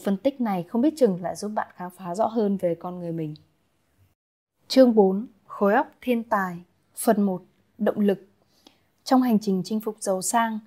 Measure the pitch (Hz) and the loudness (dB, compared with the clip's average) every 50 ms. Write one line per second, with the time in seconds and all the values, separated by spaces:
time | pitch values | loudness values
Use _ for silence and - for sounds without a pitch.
0 | - 202 202 190 - 277 277 277 240 214 196 180 170 - - 233 247 311 302 302 | -2 -4 -4 -2 -2 -2 -2 -2 -4 -2 -2 -4 -4 -4 -2 0 0 0 2 2
1 | 262 208 185 170 185 170 165 - 202 214 214 214 - - _ - 180 180 - - | 2 2 2 -2 -6 -8 -8 -8 -10 -6 -6 -6 -6 -8 _ -14 -14 -14 -14 -12
2 | 190 175 175 196 220 226 226 240 214 202 202 185 185 175 165 170 - 180 180 180 | -10 -6 -2 -2 -2 -2 0 0 0 0 0 0 -2 -2 -2 -4 -6 -10 -10 -10
3 | 175 170 165 165 160 151 151 151 _ _ _ _ _ _ _ _ _ _ _ _ | -8 -8 -6 -6 -6 -8 -10 -12 _ _ _ _ _ _ _ _ _ _ _ _
4 | _ _ _ _ _ _ _ _ _ _ _ _ _ - - 262 262 247 220 220 | _ _ _ _ _ _ _ _ _ _ _ _ _ 2 6 6 6 8 6 6
5 | 196 190 190 196 240 - _ _ _ - - - 208 196 208 254 311 - - _ | 4 4 2 -2 -6 -10 _ _ _ -18 -4 -2 0 2 2 2 0 -2 -10 _
6 | - 254 240 233 226 - 220 196 190 185 175 170 175 _ _ _ _ _ _ - | -4 -4 -2 -2 -2 -2 -2 -2 -2 -4 -8 -12 -16 _ _ _ _ _ _ 0
7 | - 233 214 208 202 202 185 180 - _ _ _ _ _ _ - 208 214 - 220 | 2 2 2 4 2 0 -2 -4 -8 _ _ _ _ _ _ -2 -2 0 0 2
8 | 208 202 190 190 - _ _ _ _ _ _ _ _ - _ _ _ _ _ _ | 2 2 0 0 -4 _ _ _ _ _ _ _ _ -20 _ _ _ _ _ _
9 | _ - 262 254 254 247 226 202 - 208 190 185 175 - 214 214 214 220 214 - | _ 2 2 4 4 4 2 2 2 0 -2 -2 -2 -4 -6 -4 -4 -6 -8 -6
10 | - 214 190 185 185 - - 233 226 226 220 214 - | -4 -4 -2 -2 -2 -2 0 0 0 0 -4 -8 -12